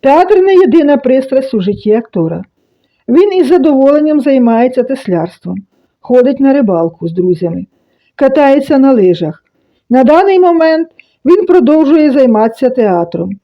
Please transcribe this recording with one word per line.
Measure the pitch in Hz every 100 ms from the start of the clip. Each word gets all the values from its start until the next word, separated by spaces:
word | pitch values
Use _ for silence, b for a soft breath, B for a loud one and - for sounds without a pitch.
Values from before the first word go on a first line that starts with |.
Театр | 269 302 381 403
не | 381
єдина | 381 359 330 294 285
пристрасть | 262 262 269 269 269
у | 226
житті | 185 202 214
актора. | 214 226 185 165 165 190 _ _ _ _ _ -
Він | 262 415
із | 381 269
задоволенням | 359 269 269 269 294 302 302
займається | 269 269 233 226 247 254
теслярством, | 247 269 - 175 170 - 175 185 196 _ _ _
ходить | - 247 247 277
на | 269
рибалку | 277 226 175 165 165 170
з |
друзями, | 170 180 170 180 175 190 _ _ _ _ -
катається | 269 269 277 277 277 285
на | 269
лижах. | 254 185 165 165 - _ _ _ _ _
На | 247
даний | 262 311 403 381
момент | 359 330 320 320 330 _ b b
він | - 370 -
продовжує | 359 240 311 277 320 302
займатися | 269 254 214 220 226 262
театром | 170 220 180 170 170 180 196